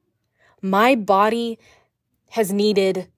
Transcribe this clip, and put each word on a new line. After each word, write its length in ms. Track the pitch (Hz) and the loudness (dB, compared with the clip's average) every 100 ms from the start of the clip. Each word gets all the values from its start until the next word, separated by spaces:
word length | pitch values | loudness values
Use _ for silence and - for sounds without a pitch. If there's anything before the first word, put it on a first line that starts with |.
| _ _ _ _ _ - | _ _ _ _ _ -10
My 340 | 190 196 240 262 | -2 0 2 0
body 640 | 196 196 214 233 233 226 _ _ _ _ _ _ _ | 2 2 2 0 -6 -10 _ _ _ _ _ _ _
has 200 | 226 196 | -4 -2
needed 580 | 202 214 202 190 185 180 | 0 0 2 0 -2 -8